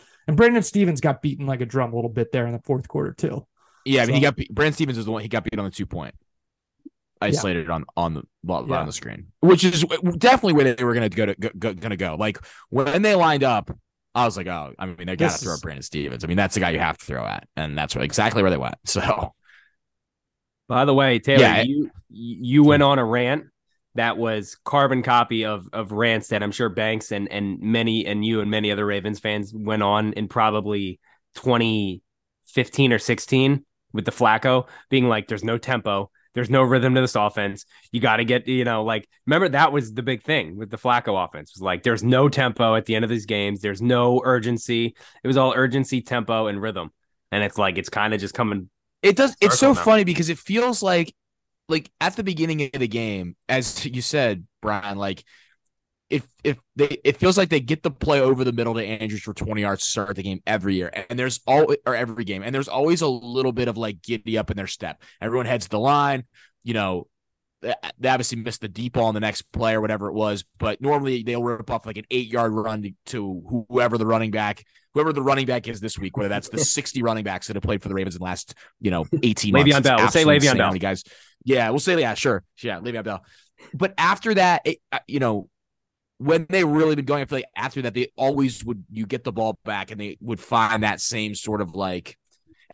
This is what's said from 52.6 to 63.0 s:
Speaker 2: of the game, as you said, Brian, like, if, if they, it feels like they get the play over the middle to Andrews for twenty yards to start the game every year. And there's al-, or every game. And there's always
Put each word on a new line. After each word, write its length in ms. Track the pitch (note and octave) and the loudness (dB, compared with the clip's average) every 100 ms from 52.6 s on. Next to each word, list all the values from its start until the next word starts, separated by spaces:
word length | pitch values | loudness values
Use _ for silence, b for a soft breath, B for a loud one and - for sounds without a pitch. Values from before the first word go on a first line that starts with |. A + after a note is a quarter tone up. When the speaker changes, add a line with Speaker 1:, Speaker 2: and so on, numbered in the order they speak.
| C3+ | -4
Speaker 2:
of 60 | C#3 | -2
the 60 | A#2+ | -2
game, 480 | A#2 A2 G2 F2 - - | -2 -4 -6 -8 -10 -2
as 380 | C3 A#2+ - C#3+ | -2 -2 -6 -6
you 160 | B2 | -6
said, 440 | - D3 A#2+ F#2+ - _ | -2 0 0 0 -8 _
Brian, 380 | G#2+ G2+ G2+ G2 | -4 -4 -4 -4
like, 260 | G2 F#2+ b b b b _ _ _ _ - | -4 -6 b b b b _ _ _ _ -6
if, 160 | D3 - _ | -6 -6 _
if 120 | D3 C3 _ C#3 | -4 -4 _ 0
they, 220 | C#3+ C#3+ | 0 0
it 140 | C3+ B2 | -2 2
feels 200 | F3+ F#3+ | 2 2
like 120 | F3 | 2
they 100 | D#3 | 0
get 240 | B2 D#3 | 0 -4
the 80 | E3 | -4
play 300 | C#3 D3+ C#3 | -2 2 4
over 240 | C3 B2+ | 4 4
the 80 | B2+ | 0
middle 220 | A#2+ A#2 | 0 -2
to 100 | A2+ | -4
Andrews 380 | G#2 G#2+ G#2+ G#2+ | -6 -6 -6 -6
for 120 | - | -10
twenty 280 | F#2+ G2+ G#2+ | -8 -6 -2
yards 200 | G2+ F#2+ | -2 -2
to 80 | - | -4
start 240 | A2 G2 | -4 -4
the 80 | G2 | -6
game 180 | G2 F#2 G2 | -8 -6 -2
every 300 | G#2+ G2 F#2 | -2 0 -2
year. 280 | F2 - F#2+ | -4 -8 -8
And 80 | A#2+ | -4
there's 220 | B2+ - - | -4 -4 2
al-, 260 | C#3+ D#3 C#3+ | 4 4 2
or 120 | C3 A#2+ | 0 -2
every 280 | A#2+ A2 | -2 -6
game. 200 | G2+ F#2+ | -6 -6
And 100 | G#2+ | -4
there's 140 | C3+ C#3 | -4 -4
always 320 | C3 D#3 E3+ | 0 2 2